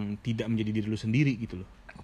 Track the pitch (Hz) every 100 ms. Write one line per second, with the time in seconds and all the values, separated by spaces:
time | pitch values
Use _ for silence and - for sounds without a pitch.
0 | 101 104 120 113 110 110 107 107 104 107
1 | 110 120 143 113 113 90 92 - - -